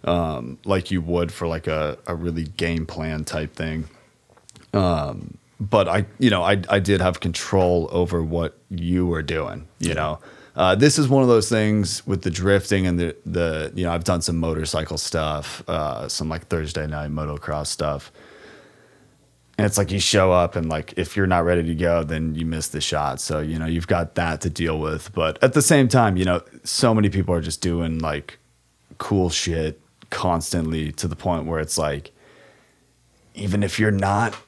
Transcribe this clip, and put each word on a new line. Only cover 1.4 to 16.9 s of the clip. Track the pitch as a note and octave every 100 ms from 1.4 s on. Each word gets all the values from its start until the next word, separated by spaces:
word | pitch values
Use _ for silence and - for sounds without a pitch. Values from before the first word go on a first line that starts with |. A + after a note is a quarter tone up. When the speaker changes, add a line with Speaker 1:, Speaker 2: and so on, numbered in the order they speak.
| E2+
Speaker 1:
like, | E2 E2
a, | D#2 D2+ - -
a | E2+
really | E2+ E2
game | D#2 - E2+ E2 D#2+
plan | E2+ D#2+ D#2
type | D#2 D#2 D2+ -
thing. | D#2+ D#2+ D#2 - _ _ _ _ - - -
Um, | G2 F#2 E2 C#2+ G1+ - - _ _
but | G2+ G#2+ F2
I, | F#2+ G2+ -
you | B2
know, | F#2+
I, | F2 G2+ F#2
I | G2+
did | F2+ F#2+
have | F#2 F2
control | F#2 E2+ - G2 F2+ F2 E2
over | F2+ F2 F2
what | D#2+ E2+ D#2+ - _
you | F2+ E2+ F2+ F2+
were | E2
doing, | D2 D#2+ C#2 G1+ D#2 _
you | E2
Speaker 2:
Yeah. |
Speaker 1:
know. | D#2 D#2 D2+ - - - -
Uh, | F#2 G2
this | C#3+ -
is | C3+
one | C#3
of | B2+
those | A2+ G#2
things | A2+ G#2+ G#2+ F#2 - -
with | F#2+
the | F#2
drifting | E2 F#2 G2 - G2 F#2
and | F2
the, | E2+ - -
the, | F2 E2 D#2 D2+ -
you | F2
know, |
I've | E2+
done | E2 F2
some | D#2+ E2+
motorcycle | E2 D#2 D#2+ D#2+ D#2+ D2+
stuff, | - E2 D#2 D2+ D2 - -
uh, | E2 D2 A1+ C#2
some, | - D#2
like, | D#2+ -
Thursday | E2 D2+ D2+
night | D2+